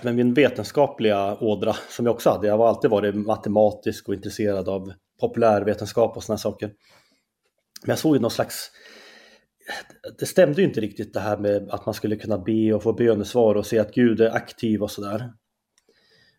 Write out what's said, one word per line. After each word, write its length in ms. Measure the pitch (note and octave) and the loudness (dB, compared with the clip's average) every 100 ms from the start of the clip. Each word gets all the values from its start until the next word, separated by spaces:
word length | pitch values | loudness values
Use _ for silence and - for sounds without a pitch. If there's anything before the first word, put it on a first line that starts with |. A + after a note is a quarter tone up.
med 120 | A#2+ A#2 | -2 2
min 180 | B2 | 2
vetenskapliga 1040 | B2 B2 - G#2 D3+ C#3 - A2 G2+ G2 G#2 | 4 4 2 -4 0 0 2 0 2 0 -2
ådra 360 | A2+ G2+ G#2+ G#2 - | -2 0 -2 -4 -8
som 160 | - A#2+ | -4 -2
jag 100 | A#2 | 2
också 140 | D#3 | 2
hade. 180 | F#2+ G2+ | 2 2
Jag 100 | G#2+ | 4
har 100 | A#2 | 4
alltid 240 | G2+ - | 2 2
varit 240 | G#2 G#2 G#2 | 2 0 -2
matematisk 920 | G#2 G#2+ A2 G#2 G#2+ G#2+ A2 G#2+ - | -2 -4 0 2 2 0 -6 -8 -8
och 60 | |
intresserad 560 | G2 G2+ - G#2 G2 F#2 | -8 -8 -6 -4 -2 -4
av 220 | F#2+ F#2 F#2 _ _ | -6 -10 -16 _ _
populärvetenskap 960 | A#2+ A#2 A2+ G#2 G2+ G2+ G#2 - A2+ - | -6 0 2 4 2 -2 -4 0 0 -2
och 60 | |
såna 140 | - G#2 | -6 -6
saker. 340 | G#2+ G2+ G#2 - _ _ _ _ _ _ _ _ _ - | -4 -6 -10 -12 _ _ _ _ _ _ _ _ _ -10
Men 80 | B2 | -4
jag 100 | A#2 | -2
såg 160 | D#3 C3+ | 2 2
ju 60 | |
någon 100 | A2+ | 2
slags... 400 | - A#2 - - _ - - - - _ _ _ _ - - - _ - - | -2 -6 -8 -14 _ -20 -20 -20 -20 _ _ _ _ -16 -14 -16 _ -20 -10
Det 60 | C3+ | 0
stämde 360 | - D#3+ D3 | 4 4 4
ju 60 | F#3+ | 0
inte 140 | - | 0
riktigt 320 | G#2 - G#2 | -4 -6 -8
det 60 | G2+ | -6
här 180 | G#2 G#2 | -2 -2
med 320 | G#2 G2+ G2+ | 0 0 -2
att 160 | G2+ - | -8 -6
man 100 | A2 | -6
skulle 200 | G#2+ G#2+ | -4 -6
kunna 220 | G#2+ G2+ | -4 -4
be 360 | F#2+ A2 A2 | -2 0 2
och 100 | G#2 | 2
få 100 | A2+ | 0
bönesvar 600 | A2+ A#2 G#2 G#2 B2 A2+ G#2 | 2 2 2 0 2 4 2
och 100 | G2+ | 0
se 140 | A2+ | 0
att 140 | G#2+ | 0
Gud 280 | B2+ A#2+ A2 | 2 4 4
är 140 | A2+ A2+ | 2 2
aktiv 480 | - - A2+ G#2 | -6 -6 -2 -2
och 80 | G2+ | -4
sådär. 420 | - G2+ A2 A#2+ - _ _ _ _ _ _ _ _ _ | -6 -8 -8 -8 -16 _ _ _ _ _ _ _ _ _